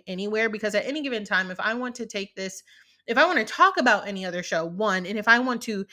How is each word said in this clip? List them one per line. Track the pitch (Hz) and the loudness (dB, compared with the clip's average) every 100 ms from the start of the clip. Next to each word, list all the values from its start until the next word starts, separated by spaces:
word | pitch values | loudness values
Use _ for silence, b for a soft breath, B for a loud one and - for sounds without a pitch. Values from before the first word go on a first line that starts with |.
| - | -10
anywhere, | 185 208 214 226 | -6 -4 0 0
because | 208 214 202 | -2 -2 0
at | 190 | -2
any | 302 | -4
given | 277 233 | -4 -6
time, | 202 190 185 | -2 -2 -2
if | 185 | -4
I | 202 | -4
want | 233 247 240 | -4 -6 -8
to | 226 | -8
take | 208 202 - | -8 -8 -8
this, | 190 - b b b b - | -10 -10 b b b b -2
if | 240 | 4
I | 330 | 4
wanna | 320 220 | 4 -2
talk | - 370 381 | 4 4 6
about | 247 202 202 | 4 4 2
any | 196 185 | -8 -6
other | 175 | -6
show, | 175 170 170 | -2 -2 -2
one, | 175 214 185 180 | -2 0 0 -2
and | 214 | 0
if | 208 | 4
I | 240 | 4
want | 254 233 | 4 -2
to | 233 202 196 | -4 -6 -6